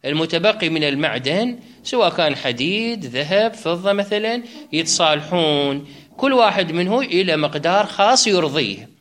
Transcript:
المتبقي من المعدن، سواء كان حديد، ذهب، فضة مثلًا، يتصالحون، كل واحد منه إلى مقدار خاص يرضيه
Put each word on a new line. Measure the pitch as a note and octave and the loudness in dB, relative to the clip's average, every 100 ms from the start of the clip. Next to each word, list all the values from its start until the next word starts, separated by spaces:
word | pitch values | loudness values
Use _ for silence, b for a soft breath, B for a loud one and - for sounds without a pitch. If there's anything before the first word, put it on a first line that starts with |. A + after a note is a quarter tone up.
| C3+ | -2
المتبقي | D3+ D#3+ E3+ G3+ G#3+ E3 | -2 0 2 2 2 -2
من | D#3+ | 0
المعدن، | D3 C#3 D3+ A#2 C3 F3 A#3+ A#3+ B B | 0 0 -2 -2 -2 -2 -2 -6 B B
سواء | - B3 F#3 | -4 0 2
كان | E3+ D#3 C3+ | 2 0 0
حديد، | C3+ A#2+ D3+ G3+ A3+ A3+ C#3 | -4 -2 -2 -2 -2 -6 -6
ذهب، | B2+ D3 G3 A3+ | -6 0 0 0
فضة | A3+ D#3+ F3 G3 | -2 -4 -2 0
مثلًا، | G3+ G3+ G#3+ A3 A#3+ A#3+ B B | 0 0 -2 -2 -4 -8 B B
يتصالحون، | D#3 E3 - E3 D3 D3+ F3 D#3 D3 C#3+ C#3 D3 B B - | -4 -2 2 4 2 0 0 2 2 0 -4 -10 B B -2
كل | C4+ | 2
واحد | B3+ G#3+ F#3+ F3 | 4 4 2 -2
منه | E3+ F3+ A#3 | -2 0 0
إلى | C4+ F3 F#3+ D#3 | 0 0 2 0
مقدار | D3 D3+ D#3 G3 G3 | 0 0 2 2 0
خاص | - G3+ B3+ A3+ | 2 4 4 4
يرضيه | F#3 D#3 C#3+ A2+ G2 - _ | 2 2 -2 -4 -6 -14 _